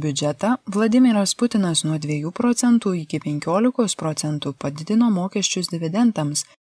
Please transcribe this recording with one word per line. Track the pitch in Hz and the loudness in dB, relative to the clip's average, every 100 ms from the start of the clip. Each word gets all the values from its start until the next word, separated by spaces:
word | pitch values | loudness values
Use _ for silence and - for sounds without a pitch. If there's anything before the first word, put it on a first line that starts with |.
biudžetą, | 151 139 147 147 202 254 - | -2 -2 -4 -2 -2 -2 -2
Vladimiras | 202 226 247 254 214 190 | 0 2 6 6 4 0
Putinas | - 240 214 185 160 156 | 0 0 2 0 0 0
nuo | 156 | -2
dviejų | 151 147 156 | -2 -4 -4
procentų | - 240 240 240 233 202 180 | -2 0 2 4 4 2 -2
iki | 151 156 | -4 -4
penkiolikos | 160 147 160 180 240 - 214 | -4 -4 -2 0 0 0 -2
procentų | - 160 151 151 147 143 139 | -2 -4 -4 -4 -4 -6 -6
padidino | 143 147 160 220 240 | -8 -6 0 2 4
mokesčius | 185 185 208 190 185 175 | 2 -2 -4 -4 -4 -6
dividendams, | 165 165 190 240 214 147 151 - _ | -6 -2 0 2 0 -2 -4 -8 _